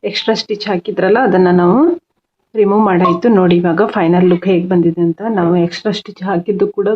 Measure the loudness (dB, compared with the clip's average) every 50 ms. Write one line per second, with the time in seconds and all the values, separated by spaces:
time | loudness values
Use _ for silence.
0 | -8 -8 -8 -6 -2 -2 -4 -4 -2 -8 -8 -8 -4 -4 -4 -4 -4 -6 -6 -4
1 | 0 0 2 2 2 2 2 2 2 4 4 2 2 2 2 4 2 2 0 -2
2 | _ _ _ _ _ _ _ _ _ _ _ 0 0 2 2 2 2 2 2 2
3 | 2 0 0 0 0 2 2 4 4 4 2 2 2 0 0 0 -2 -2 0 -2
4 | 0 2 2 2 4 2 2 0 0 -2 -2 -2 0 0 0 0 0 0 0 0
5 | -2 -2 -2 _ -6 -6 -4 -2 0 0 0 0 0 -2 -4 -6 -6 -6 -6 -6
6 | -8 -14 -16 -10 -8 -4 -4 -4 -4 -4 -2 -2 -2 -4 -2 -4 -2 -2 -2